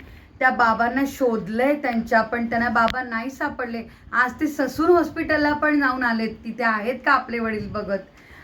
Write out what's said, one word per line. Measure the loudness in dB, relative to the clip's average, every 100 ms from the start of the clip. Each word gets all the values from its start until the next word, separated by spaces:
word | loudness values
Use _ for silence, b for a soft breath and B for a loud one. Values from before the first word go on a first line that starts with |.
| B B B 0
त्या | 0
बाबांना | 4 2 2 0 0 -2
शोधलंय | 0 0 0 -2 0 0 0
त्यांच्या, | -2 -2 2 2
पण | 2 -2 -2
त्यांना | -2 0
बाबा | 2 2 0
नाही | -6 -6 -6
सापडले. | -6 -6 -4 -8 -8 -12 B B
आज | 0 0
ते | 0 -2
ससून | 0 -2 2 4
हॉस्पिटलला | 6 4 -2 0 2 2
पण | 2 2 2
जाऊन | 2 0
आलेत, | 0 0 -2 -6 -10
तिथे | -2
आहेत | 0 0 -2 -2 2
का |
आपले | 2 0 -4
वडील | -4 -4 -6
बघत. | -6 -4 -4 -6 B B B